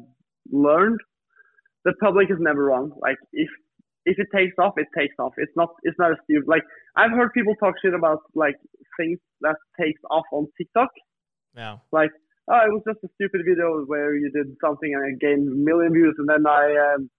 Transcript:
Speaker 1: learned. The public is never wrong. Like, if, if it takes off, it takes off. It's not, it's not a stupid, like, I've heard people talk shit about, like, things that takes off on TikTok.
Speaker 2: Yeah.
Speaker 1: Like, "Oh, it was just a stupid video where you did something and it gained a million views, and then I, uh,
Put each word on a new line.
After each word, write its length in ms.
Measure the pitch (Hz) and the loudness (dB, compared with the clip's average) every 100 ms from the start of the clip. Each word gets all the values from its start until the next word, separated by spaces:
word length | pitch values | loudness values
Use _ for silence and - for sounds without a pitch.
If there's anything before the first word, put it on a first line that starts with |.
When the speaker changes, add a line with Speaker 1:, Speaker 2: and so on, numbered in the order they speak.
| - _ _ _ - | -14 _ _ _ -4
Speaker 1:
learned. 500 | 139 143 160 208 226 - _ _ _ _ _ _ _ | 0 4 4 4 0 -8 _ _ _ _ _ _ _
The 100 | 180 - | -4 0
public 280 | 208 185 190 | 2 4 2
is 80 | 175 | 0
never 260 | 165 143 | 0 0
wrong. 280 | 139 127 147 - | 0 0 -4 -6
Like, 160 | 131 135 _ | -4 -4 _
if, 160 | - 156 - _ _ _ _ | -6 -6 -8 _ _ _ _
if 140 | 180 196 | -4 -4
it 80 | 202 | -2
takes 240 | 196 185 185 | 0 0 0
off, 160 | 185 156 | -2 -2
it 120 | 151 165 | -6 -4
takes 180 | 143 - | -4 -4
off. 140 | 127 - | -8 -6
It's 160 | 151 165 | -6 -2
not, 140 | 170 - | -4 -4
it's 140 | 165 165 | -6 0
not 140 | 170 | 0
a 40 | 160 | 0
stupid, 240 | - 151 135 | 0 0 2
like, 140 | 160 - - _ - | 0 -2 -14 _ 0
I've 160 | 226 | 2
heard 200 | 233 240 | 2 0
people 220 | 247 208 214 | 0 -2 0
talk 180 | 202 185 | -2 0
shit 140 | 190 | -2
about, 240 | 175 165 156 - | 0 0 -2 -4
like, 220 | 156 151 143 _ _ _ - | -2 -2 -4 _ _ _ -8
things 220 | 165 175 _ _ | -6 -8 _ _
that 140 | 151 156 _ - | -4 -4 _ -6
takes 200 | 156 156 - | -4 -4 -4
off 140 | 160 - | -4 -4
on 160 | 147 147 - | -6 -6 -10
TikTok. 300 | 170 226 254 - _ _ _ _ _ | -4 0 -2 -4 _ _ _ _ _
Speaker 2:
Yeah. 240 | 120 110 104 _ | -16 -16 -16 _
Speaker 1:
Like, 180 | 156 156 - _ _ - | 0 0 -2 _ _ 0
"Oh, 100 | 233 214 | 2 2
it 60 | |
was 100 | 214 220 | 0 -6
just 160 | 214 | -10
a 40 | 185 | -12
stupid 280 | - 196 190 170 | -8 -4 -2 0
video 380 | 170 170 156 | 0 0 -2
where 320 | 139 147 147 147 | -4 -4 -2 -2
you 140 | 143 | -4
did 240 | 143 135 131 | -6 -8 -4
something 320 | 156 147 151 | -4 -4 -6
and 200 | 143 135 | -6 -6
it 60 | 131 | -2
gained 260 | 147 143 143 | 0 0 0
a 60 | |
million 380 | 131 151 170 170 | 0 0 2 2
views, 240 | 160 160 151 | 4 2 2
and 100 | 147 | 0
then 160 | 151 151 | 2 4
I, 280 | 147 147 | 4 4
uh, 240 | 147 147 143 131 | 2 2 0 -6